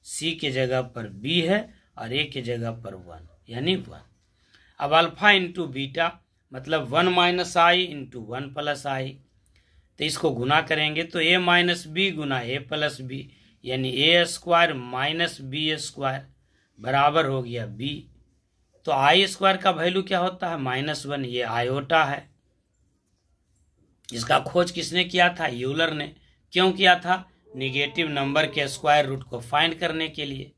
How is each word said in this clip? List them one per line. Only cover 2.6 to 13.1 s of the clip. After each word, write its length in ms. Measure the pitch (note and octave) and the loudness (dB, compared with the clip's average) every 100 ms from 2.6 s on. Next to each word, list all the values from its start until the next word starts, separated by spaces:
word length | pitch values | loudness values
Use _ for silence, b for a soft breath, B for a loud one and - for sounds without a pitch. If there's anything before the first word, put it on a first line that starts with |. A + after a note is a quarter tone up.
| A#2 | -6
पर 200 | A2+ G2+ F#2+ | -8 -12 -16
वन 320 | F2 D#2+ - _ - | -18 -20 -20 _ -12
यानी 260 | A#2 D#3 F#3 | -4 0 0
वन। 260 | - D#2 _ _ _ b b b b b | -4 -20 _ _ _ b b b b b
अब 120 | D3 | 2
अल्फा 360 | D#3 E3+ - G#3 | 4 4 4 4
into 360 | G3 F3 F3+ D#3 | 4 2 -6 -6
बीटा 440 | C3 C3+ C#3+ E3 - _ _ _ | -6 -6 -2 -2 -4 _ _ _
मतलब 360 | C3 C3+ D#3+ B2+ | -16 -4 -2 0
वन 180 | D3 F3+ | 2 4
माइनस 460 | F3+ F3 F3+ F3+ F3+ | 4 4 2 0 4
आई 280 | E3+ F3+ F3 | 6 6 0
into 380 | D3 C3+ C3 G#2+ | -6 -12 -14 -10
वन 240 | B2 C#3 | -10 -8
प्लस 320 | C#3 D3 C#3+ C#3+ | -6 -4 -4 -4
आई, 220 | C3+ C3 C3+ _ _ _ _ _ _ _ _ | -6 -6 -12 _ _ _ _ _ _ _ _
तो 60 | |
इसको 260 | D3+ - D#3+ | -4 0 -2
गुना 300 | A#2+ B2+ D3+ | 0 2 2
करेंगे 400 | D#3 D#3 D3+ D3+ | 2 -2 0 -4
तो 160 | E3 F3 | -6 -2
a 180 | D#3+ F3+ | 2 4
माइनस 460 | F3+ F3 F3 F3 D#3 | 6 4 4 -2 -4
बी 220 | D#3 G3 | -2 -2
गुना 280 | D#3 C#3+ C3 | -2 -4 -4
a 160 | A#2 C#3 B2 | -4 -8 -6
प्लस 320 | D3+ D3+ C3 | -4 -4 -6
बी 260 | C3 | -12